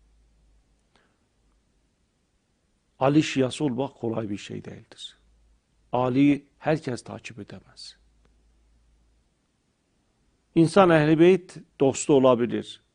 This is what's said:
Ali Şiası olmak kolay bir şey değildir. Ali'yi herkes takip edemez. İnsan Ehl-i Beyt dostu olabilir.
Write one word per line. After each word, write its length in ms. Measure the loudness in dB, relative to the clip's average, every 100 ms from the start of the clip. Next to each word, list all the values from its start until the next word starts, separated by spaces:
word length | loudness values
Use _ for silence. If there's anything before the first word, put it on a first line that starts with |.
| _ _ _ _ _ _ _ _ _ _ _ _ _ _ _ _ _ _ _ _ _ _ _ _ _ _ _ _ _ _
Ali 240 | 0 2
Şiası 420 | 0 -2 -4 -4
olmak 300 | -6 -6 -8
kolay 360 | -8 -8 -6 -8
bir 80 | -12
şey 260 | -12 -14
değildir. 520 | -14 -20 -20 -20 -20 _ _ _ _ _ _ _ _
Ali'yi 540 | -4 -2 2 2 2 -6 _
herkes 440 | -4 -4 -6 -10
takip 360 | -12 -18 -16 -18
edemez. 580 | -18 -20 -20 -20 -20 _ _ _ _ _ _ _ _ _ _ _ _ _ _ _ _ _ _ _ _ _ _ _ _ _ _
İnsan 360 | 0 2 4 4
Ehl-i 280 | 4 2 4
Beyt 380 | 4 4 -2 -20 -20 -2
dostu 340 | -2 -2 0
olabilir. 680 | 4 4 2 0 -6 -10 -18 _